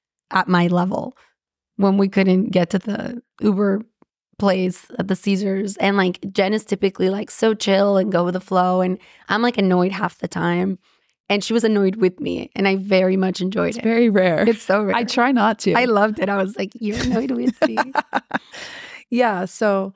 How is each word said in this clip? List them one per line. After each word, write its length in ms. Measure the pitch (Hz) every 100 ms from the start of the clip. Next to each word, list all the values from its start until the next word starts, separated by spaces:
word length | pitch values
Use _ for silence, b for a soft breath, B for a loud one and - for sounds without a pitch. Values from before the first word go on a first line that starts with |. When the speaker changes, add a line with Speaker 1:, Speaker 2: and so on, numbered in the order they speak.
| _ _ -
Speaker 1:
at 180 | 185 185
my 200 | 180 175
level 480 | 175 185 - 247 - b b _ _ _ -
when 200 | 196 196
we 100 | 196
couldn't 420 | 196 190 185 202
get 180 | 185 175
to 80 | 190
the 420 | 208 202 - 240 - -
Uber 400 | 208 190 202 196 226 _ _ _ _ -
place 480 | 196 185 185 - - -
at 80 | 190
the 80 | 185
Caesars. 640 | - 190 196 190 202 196
And, 200 | 196 202
like, 220 | 185 180 196
Jen 220 | 190 190
is 100 | 214 -
typically, 440 | 196 196 - 185
like, 220 | 196 -
so 220 | - 220
chill 440 | 220 - 190 202 196
and 140 | 196
go 120 | 180 175
with 80 | 180
the 60 |
flow, 400 | - 185 180 185
and 180 | 180 185 b b b
I'm, 120 | 208
like, 160 | 240 233
annoyed 360 | 196 180 180
half 240 | 190 185 -
the 100 | 180
time. 520 | 180 170 175 185 185 _ _ _ _ -
And 140 | 202
she 80 | -
was 140 | 226 220
annoyed 320 | 208 196 208
with 240 | 185 180
me, 300 | - 175 - -
and 140 | 196
I 80 | 190
very 400 | 196 190 185 190
much 240 | 190 180
enjoyed 280 | 185 202 175
Speaker 2:
It's 80 | 226
Speaker 1:
it. 40 |
Speaker 2:
very 240 | 226 226 240
rare. 380 | 202 185 160 220
Speaker 1:
It's 140 | 220
so 200 | - 202
rare. 140 | 202 190
Speaker 2:
I 80 |
try 300 | 233 - 247
not 260 | 254 214 220
to. 140 | -
Speaker 1:
I 100 | 202
loved 360 | 247 208 214 214
it. 100 | 196
I 80 | 202
was 140 | 190 202
like, 140 | 190 -
"You're 220 | 214 226
annoyed 300 | 247 233 262
with 300 | 240 247 - -
me." 80 | 226
Speaker 2:
<laughs> 140 | 269 285 - - - - B B B B B B B
Yeah. 340 | 240 240 185 185
So 480 | - 214 196 190